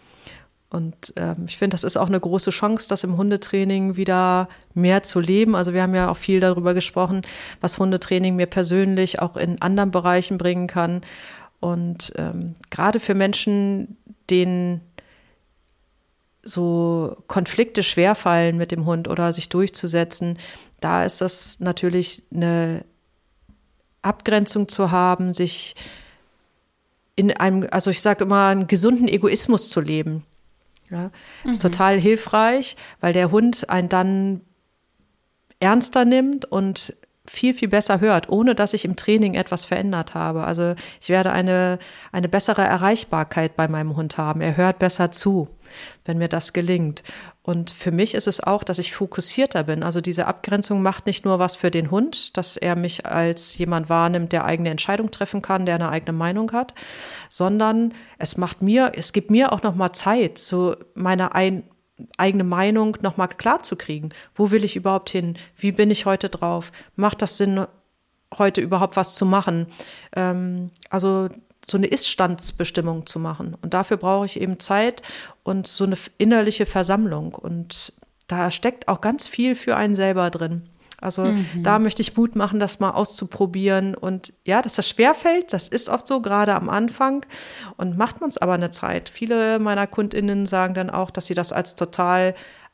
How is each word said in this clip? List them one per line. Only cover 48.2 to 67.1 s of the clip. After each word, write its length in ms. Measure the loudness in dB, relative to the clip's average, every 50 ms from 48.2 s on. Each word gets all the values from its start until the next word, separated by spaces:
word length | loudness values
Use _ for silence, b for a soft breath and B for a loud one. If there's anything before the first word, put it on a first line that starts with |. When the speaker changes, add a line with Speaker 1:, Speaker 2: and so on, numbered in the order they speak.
| 0 0
Speaker 1:
es 120 | 0 0
auch, 220 | 0 0 -2 0 0
dass 160 | -2 -2 -2
ich 140 | -2 -4 -4
fokussierter 720 | -6 -6 -6 -4 -2 -2 0 2 2 2 2 0 -2 -2
bin. 180 | -2 -2 -2 -2
Also 180 | -2 -2 -2
diese 260 | -2 -2 -2 -2 -2
Abgrenzung 560 | -2 -4 -4 -4 -2 -2 0 0 0 0 2 2
macht 240 | 0 0 0 -2
nicht 180 | -4 -4 -2 0
nur 160 | 0 2 2
was 160 | 2 0 0
für 160 | 0 0 0 0
den 180 | 0 0 0
Hund, 460 | 0 0 0 0 -2 -4 -6 -6 -6
dass 200 | -6 -4 -4 -4
er 200 | -2 -2 -2 0
mich 300 | 0 -2 -4 -4 -8 -6
als 520 | -4 -2 0 0 0 0 0 0 -2 -2 -2
jemand 300 | -2 0 0 -2 0 2
wahrnimmt, 420 | 2 2 4 2 2 0 0 0
der 140 | 0 0 0
eigene 260 | 0 -2 0 -2 -2
Entscheidung 400 | -2 -2 -2 -2 -2 -2 -2 -4
treffen 320 | -4 -6 -6 -6 -6 -6 -4
kann, 240 | -2 -2 0 0
der 80 | 0 -2
eine 120 | -2 -2 -2
eigene 240 | -4 -4 -4 -4 -4
Meinung 360 | -2 -2 -2 -2 -2 -2 -2 -2
hat, 220 | -4 -6 -6 B B B B B B B B B B B B
sondern 640 | -2 0 0 2 2 2 2 2 2 2 0 0 -2 B B B B -6
es 180 | -4 -2 -2
macht 260 | -2 -2 -4 -4 0 2
mir, 300 | 4 4 4 4 2 0
es 180 | -2 -2 0 0
gibt 200 | 0 2 4 4
mir 200 | 4 4 4 2
auch 100 | 0 -2
noch 100 | -2 0
mal 180 | 0 -2 -2 -2
Zeit, 460 | 0 0 2 2 2 2 0 -2 -4
so 380 | -6 -2 0 0 0 0 -2 -4 -8 -14 _
meine 400 | -4 -2 0 0 0 0 0 0
ein-, 300 | 0 0 0 0 -4 -6 -12 _ _ _ _ _ -20 -20 -12 -4 0
eigene 260 | 0 2 2 2 0
Meinung 520 | 0 0 0 2 2 2 2 2 0 0 -2
noch 160 | -4 -4 -2
mal 100 | -2 -4 -4
klar 340 | -4 -4 -2 0 0 0 -2
zu 120 | -6 -8
kriegen. 340 | -8 -8 -8 -8 -8 -8 -10 B B B B B
Wo 160 | 0 2 2
will 140 | 2 2 2
ich 120 | 0 -4
überhaupt 320 | -2 -2 0 0 0 -2 -4
hin? 300 | -4 -4 -4 -4 -6 B B B B
Wie 160 | -4 -2 0 2
bin 180 | 4 4 4
ich 140 | 4 2 2
heute 240 | 0 0 0 0 -4
drauf? 420 | -4 -4 -2 -2 -2 -4 -6 -10 B B B B _
Macht 280 | 0 0 0